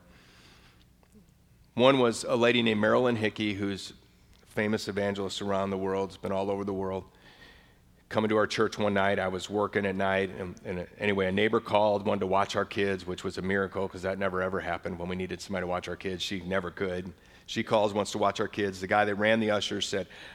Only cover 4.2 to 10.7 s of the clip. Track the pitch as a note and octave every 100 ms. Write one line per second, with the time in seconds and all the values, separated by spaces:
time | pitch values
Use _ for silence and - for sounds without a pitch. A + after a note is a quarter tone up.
4.2 | _ - - - G#2+ A2 - G2 G2+ G2
5.2 | F#2+ - G2+ F#2+ G2 F#2+ F#2+ F#2+ F#2+ -
6.2 | G2 F#2+ G2+ G2+ G2+ F#2+ F#2+ F#2+ - -
7.2 | - - - - - _ _ _ _ A2
8.2 | G#2+ G#2+ G2+ - G#2+ - G#2 G2 G2 G2
9.2 | F#2+ F#2 - G#2 G2+ G#2+ G2+ F#2+ G2 F#2+
10.2 | F#2+ - F#2 - A2